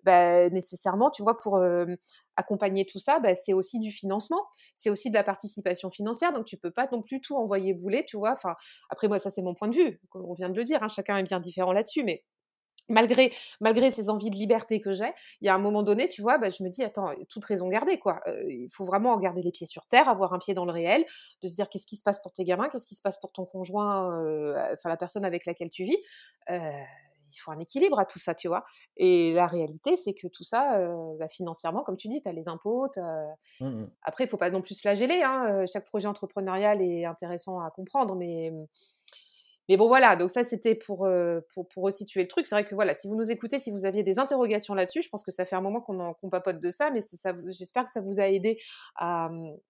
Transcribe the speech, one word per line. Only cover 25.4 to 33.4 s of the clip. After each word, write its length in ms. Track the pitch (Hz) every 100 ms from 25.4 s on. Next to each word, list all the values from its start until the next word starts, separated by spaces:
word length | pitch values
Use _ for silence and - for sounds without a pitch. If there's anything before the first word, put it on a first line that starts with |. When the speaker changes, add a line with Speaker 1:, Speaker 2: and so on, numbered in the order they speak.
| -
Speaker 1:
laquelle 240 | 170 170
tu 140 | -
vis ? » 140 | 185 392 - - - _ -
Euh, 80 | 175 160 143 135 - _ _ _
il 100 | -
faut 120 | -
un 80 | 156
équilibre 400 | 170 277 381 262
à 60 |
tout 160 | 190 -
ça, 160 | - 165
tu 100 | 175
vois. 180 | 175 - _ _ -
Et 360 | 185 175 165
la 160 | 165 175
réalité, 480 | 170 156 160 277 359
c'est 180 | -
que 140 | 196 180
tout 160 | -
ça, 340 | 175 226 285 214
euh, 380 | 175 170 160 156
bah, 80 | 160
financièrement, 560 | - 175 165 165 185
comme 140 | - 185
tu 100 | 214
dis, 160 | 277
t'as 80 | 202
les 160 | 165 160
impôts, 400 | 165 208 240 269
t'as 400 | 226 175 160 151 156